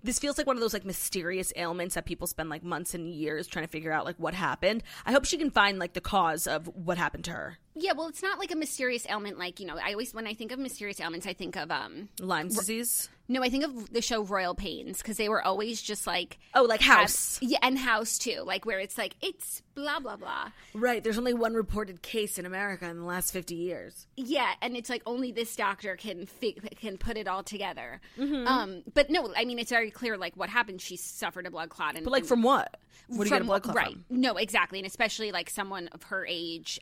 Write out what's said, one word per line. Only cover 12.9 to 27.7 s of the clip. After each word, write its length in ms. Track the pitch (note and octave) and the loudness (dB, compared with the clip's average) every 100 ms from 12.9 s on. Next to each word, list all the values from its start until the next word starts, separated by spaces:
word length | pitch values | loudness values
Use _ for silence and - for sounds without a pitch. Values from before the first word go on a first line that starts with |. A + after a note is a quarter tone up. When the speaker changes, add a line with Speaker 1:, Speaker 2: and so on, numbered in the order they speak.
| - - - - | -2 -2 -10 -2
Speaker 2:
No, 140 | C4 | 0
I 60 | B3+ | 2
think 160 | C4+ | 2
of 260 | D4+ B3 G#3 | 0 -4 -4
the 120 | A#3 | -2
show 200 | A3+ A#3 | 0 0
Royal 320 | G3 G3 F3+ | 0 0 2
Pains, 460 | F3+ G3 D#3+ - F#3+ | 0 -4 -6 -8 -8
'cause 160 | - G#3+ | -6 -2
they 140 | G#3 | 2
were 120 | G#3+ | 4
always 380 | F#3 F#3+ A3 A3+ | 2 2 0 -4
just, 260 | - G#3 - | -4 -4 0
like, 320 | F3+ F3+ - - | 0 -2 -10 2
Speaker 1:
Oh, 100 | - | 6
like 180 | A#3+ A3 | 6 6
Speaker 2:
have 160 | B3+ A3+ | 10 10
Speaker 1:
House. 360 | G#3 - - - | 10 4 0 0
Speaker 2:
Yeah, 200 | B3 C4 | 2 4
and 160 | C4 C4+ | 4 4
House, 400 | B3+ G#3+ A3+ - | 4 4 2 -2
too, 240 | B3 D#3+ | -2 -4
like, 220 | - F#3+ G#3+ | -2 -2 0
where 120 | F#3+ | -2
it's 200 | G3 - | -4 -4
like, 180 | F#3+ - | -4 -4
"It's 400 | F#4+ - - - _ | -8 -6 -10 -10 _
blah, 260 | - D4 D#4 | -6 -4 -4
blah, 160 | B3+ - | -4 -10
blah." 340 | G3 - G#3+ - - | -6 -6 -6 -10 -12
Speaker 1:
Right, 280 | G#3+ B3 A#3 | 2 2 4
there's 140 | A3 G#3+ | 2 2
only 160 | B3 | 2
one 220 | A#3+ A3+ | 2 2
reported 480 | A3+ G3+ G#3 G3+ F3 | 2 2 0 -2 -8
case 360 | - A3+ G#3 - | -4 -2 -2 -4
in 60 | |
America 420 | F3+ F#3+ G3+ F#3 F3 | -6 -4 -4 -4 -6
in 80 | E3+ | -6
the 80 | E3+ | -4
last 260 | F3+ F3 | -2 -2
fifty 220 | F#3 E3+ | -4 -6
years. 520 | E3+ F3+ D#3 F2+ - - - | -4 -4 -4 -8 -16 -16 -10
Speaker 2:
Yeah, 360 | B3 D4 A3 - | -2 2 2 0
and 160 | B3 B3 | -4 -4
it's 140 | A3+ | -4
like, 120 | A#3+ - | -6 -4
only 260 | B3 B3+ | -2 -2
this 240 | A3 A3+ - | -2 -4 0
doctor 400 | G3+ G3 G#3 F3+ | -2 -2 -6 -6
can 300 | G#3+ F3 G3 | -8 -8 -10
fi-, 320 | - A3+ - G#3 - | -4 -4 -4 -14 -8
can 220 | A3 F#3+ | -8 -4
put 180 | - A3 | -4 -2
it 100 | G3 | -2
all 160 | F#3+ | -4
together. 600 | F#3+ G3+ G3 | -4 -6 -6